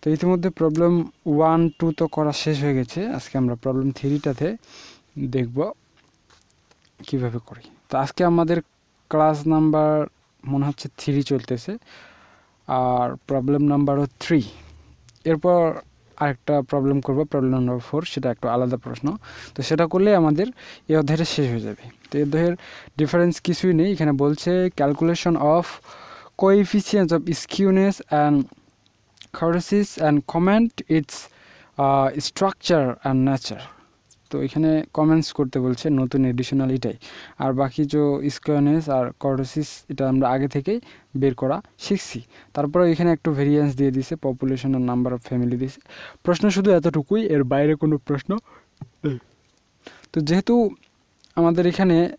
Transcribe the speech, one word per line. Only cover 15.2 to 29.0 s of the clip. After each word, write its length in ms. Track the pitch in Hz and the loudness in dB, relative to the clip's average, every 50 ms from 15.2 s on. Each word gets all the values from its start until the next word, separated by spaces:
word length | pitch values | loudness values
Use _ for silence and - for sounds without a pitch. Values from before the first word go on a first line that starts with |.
| _ | _
এরপর 360 | 160 165 151 - 180 175 175 170 160 156 - - _ _ _ _ _ _ | -2 -2 0 2 2 4 4 2 2 -2 -4 -12 _ _ _ _ _ _
আরেকটা 460 | - 151 143 139 - _ - 147 143 131 | -4 -2 -2 -2 -4 _ 0 0 0 0
প্রবলেম 380 | - - 143 131 139 139 139 | 0 -2 0 0 2 0 0
করব, 240 | 127 - 135 139 156 | -2 -2 -2 -2 -2
প্রবলেম 300 | 147 - 147 131 131 131 | -2 -2 -2 0 0 0
নম্বর 240 | 131 127 123 123 123 | 0 0 -2 -2 -4
ফোর, 260 | 120 - - 147 170 | -6 -6 -6 -6 -6
সেটা 260 | - - - 127 127 | -4 -8 -4 -4 -4
একটু 180 | 117 - - 123 | -4 -4 -4 -2
আলাদা 280 | 117 123 127 123 123 | -2 0 0 -2 -2
প্রশ্ন। 400 | 120 - 123 123 120 - 143 180 214 - - - - - - - | -6 -8 -10 -14 -6 -6 -6 -6 -6 -12 -18 -20 -20 -20 -18 -10
তো 80 | - 135 | -10 -4
সেটা 240 | - 160 156 170 | -4 0 0 0
করলে 300 | 160 - 185 190 208 208 | 0 0 0 2 4 4
আমাদের 300 | 185 165 156 151 147 190 247 254 - - - - - _ _ | 4 4 4 2 0 -2 -4 -6 -14 -18 -20 -20 -20 _ _
এই 80 | 156 | 0
অধ্যায়টা 280 | 156 151 143 156 160 170 | 2 2 2 0 0 0
শেষ 260 | - - - 147 127 | -2 -2 -2 -2 0
হয়ে 100 | 120 113 | 0 -4
যাবে। 300 | 107 110 104 - - 120 - _ _ - | -4 -6 -10 -12 -16 -20 -20 _ _ -8
তো 80 | - 143 | -2 -2
এই 60 | 147 | -2
অধ্যায়ের 320 | 143 143 156 170 175 175 180 - - - - - - _ - | 0 0 0 0 0 0 -2 -8 -18 -20 -20 -20 -18 _ -2
ডিফারেন্স 420 | 156 147 - 175 175 175 165 - | -2 0 2 2 2 2 2 -2
কিছুই 340 | _ - 175 - - 185 180 | _ -4 -2 0 2 2 4
নেই। 180 | 156 165 196 202 | 4 4 2 0
এখানে 200 | 170 160 151 143 | 0 0 0 2
বলছে, 580 | 135 139 143 151 147 - 175 175 185 185 185 - | 2 2 0 0 0 -2 0 0 2 0 0 0
"Calculation 580 | - 147 139 147 - 160 165 170 165 - 180 170 | 0 0 0 0 2 0 0 0 0 0 0 0
of 280 | 156 143 147 156 175 175 - - - _ - - - - - - - - - _ - - | 2 4 4 4 2 2 -2 -10 -18 _ -20 -20 -20 -20 -20 -20 -20 -20 -20 _ 0 2
coefficients 720 | 190 196 202 202 180 - 208 185 - - 208 190 160 165 | 4 4 4 4 2 0 -2 -2 0 0 2 2 2 2
of 40 | 165 - 170 165 - - | 0 0 -2 -6 -6 -6
skewness 540 | - - - 196 196 190 190 190 196 190 - | -10 -2 0 2 4 4 4 2 2 0 -4
and 440 | - _ - 147 147 147 147 143 135 - - _ _ _ _ _ _ _ _ _ | -6 _ 0 2 2 4 4 2 0 -2 -8 _ _ _ _ _ _ _ _ _